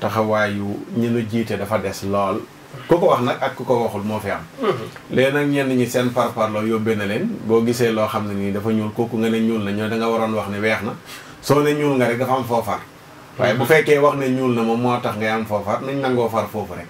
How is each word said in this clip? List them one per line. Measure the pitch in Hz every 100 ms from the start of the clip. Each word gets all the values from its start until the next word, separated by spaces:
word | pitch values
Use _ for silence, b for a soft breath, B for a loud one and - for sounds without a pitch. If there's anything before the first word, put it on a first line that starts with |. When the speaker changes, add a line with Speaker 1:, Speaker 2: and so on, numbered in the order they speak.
Speaker 1:
taxawaayu | 110 107 110 107 104 101 101 101 - 117
ñi | 117
nu | 117 110
jiite | 113 110 101
dafa | 98 107
des | 98 95 98
lool. | 98 98 98 - - - - -
Ku | 170
ko | 180
wax | 139
nag | 123 156
ak | - -
ku |
ko | 127 120
waxul | 113 101
moo | 104 107
fi | 98
am. | 85 85 -
Speaker 2:
Mhm. | 208 117 110 - -
Speaker 1:
Léegi | 120 135
nag | 143 143
ñenn | 143 131 127
ñi | 120
seen | 123 123
parparloo | 123 120 117 107 107
yóbbee | 110 110 107 104
na | 101
leen, | 113 226 214
boo | 107 113 117
gisee | 120 117
loo | 110 107
xam | 110 104
ne |
nii | 101 98
dafa | 101 110
ñuul | 110 107
kooku | 107 113 113
nga | 113
ne | 113
ñuul | 113 110
na, | 101
ñoo | 104 107
da | 113
nga | 113
waroon | 113 110
wax | 107 101
ne | 101
weex | 110 107
na. | 104 - - B B B
Soo | - 143
ne | 147
ñuul | 147 147 131
nga | 120
rek | 117
dafa | 123
am | 131
foo | 113 120
far. | 104 92 - - - - - -
Waaye | -
bu | 127
Speaker 2:
Mhm. | 147
Speaker 1:
fekkee | 156 143 143
wax | 143 139
ne | 131
ñuul | 127 131
na | 117
moom | 113 117
moo | 123 123
tax | 120 107
ngay | 110
am | 110 110
foo | 104
far, | 101 117
nañ | 135 139
nangoo | 127 120 113
far | 113 104
foofu | 107 92
rek. | 87 82